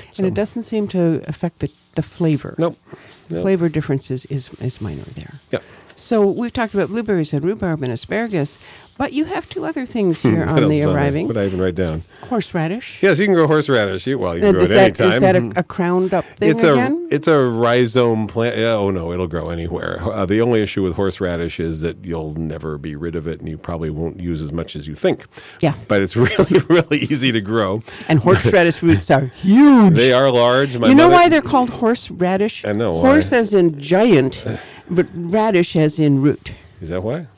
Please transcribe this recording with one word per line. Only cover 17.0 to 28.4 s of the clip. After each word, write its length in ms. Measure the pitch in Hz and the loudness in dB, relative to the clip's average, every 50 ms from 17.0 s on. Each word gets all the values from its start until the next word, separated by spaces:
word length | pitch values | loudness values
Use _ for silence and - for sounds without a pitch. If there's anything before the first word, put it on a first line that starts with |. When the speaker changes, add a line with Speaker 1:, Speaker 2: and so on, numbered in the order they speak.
| 349 330 | -4 -4
Speaker 2:
it's 160 | - 139 - | -4 -2 2
a 100 | 165 156 143 | 2 2 2
rhizome 840 | 131 123 113 113 120 117 120 123 127 113 110 127 120 117 113 110 110 | 2 2 0 0 2 2 4 2 2 2 2 2 2 2 2 0 -2
plant. 300 | 98 - 117 113 120 107 | -4 -2 -2 -2 -2 -2
Yeah, 160 | 107 113 117 113 | -2 0 0 0
oh 160 | 104 101 98 | 0 0 0
no, 200 | 95 90 82 85 | -2 -2 -4 -4
it'll 160 | 87 90 92 | -4 -4 -4
grow 220 | 80 87 85 80 82 | -4 -4 -6 -6 -6
anywhere. 520 | 85 85 85 85 87 85 80 - - - | -6 -6 -6 -6 -6 -6 -6 -6 -6 -6
Uh, 240 | 87 110 107 101 95 | -6 -6 -4 -4 -2
the 140 | 87 104 110 | 0 0 2
only 220 | 117 123 117 110 104 | 2 2 2 0 0
issue 200 | - - 101 95 | -2 -2 -2 -2
with 120 | 90 82 | -2 -2
horseradish 640 | 104 98 95 - - 98 87 85 85 85 80 - - | -2 -2 -4 -4 -4 -4 -4 -4 -4 -6 -6 -6 -6
is 220 | 82 82 80 78 | -6 -6 -6 -6
that 160 | 80 82 78 98 98 | -6 -8 -8 -8 -10
you'll 280 | 82 85 82 78 78 76 | -10 -8 -8 -8 -8 -8
never 420 | 82 80 78 80 76 78 80 76 | -8 -8 -8 -8 -10 -10 -10 -10
be 180 | 73 73 80 73 | -10 -10 -12 -10
rid 200 | 71 85 85 82 | -10 -10 -8 -8
of 100 | 82 76 | -8 -8
it, 140 | 82 78 - | -8 -10 -10
and 80 | 80 78 | -10 -12
you 80 | 80 | -12
probably 320 | 78 - - 85 80 82 78 | -12 -10 -10 -8 -6 -6 -8
won't 320 | 76 76 82 80 - - | -6 -6 -8 -8 -8 -8
use 200 | 87 87 82 76 | -8 -6 -6 -6
as 120 | 78 71 78 | -8 -8 -8
much 240 | 85 78 - - | -8 -8 -10 -12
as 100 | 76 71 | -14 -12
you 80 | 78 78 | -14 -8
think. 300 | - - 180 - - - _ - - - - - - | -2 -2 -2 -2 -2 -8 _ -20 -20 -20 -16 -8 -2
Speaker 1:
Yeah. 140 | 175 143 - - - - | -2 -2 -2 -4 -2 0
Speaker 2:
But 120 | 107 98 | 0 0
it's 140 | 98 95 - | 0 0 2
<laughs> 120 | 117 123 | 2 2
really, 320 | - - 196 180 - - 180 - - | 2 2 2 2 4 2 2 2 4
really 300 | 175 170 156 - 151 131 | 2 2 2 0 -2 -2
easy 340 | - - 156 120 131 131 113 | -2 -2 -4 -2 -2 -2 -2
to 80 | 113 | -2
grow. 420 | 98 101 113 117 101 95 101 110 - - - - - | -2 -2 -2 -2 0 -2 -4 -6 -8 -12 -18 -10 -4
Speaker 1:
And 120 | - 160 135 | 0 0 2
horseradish 600 | - 175 190 - | 4 4 2 4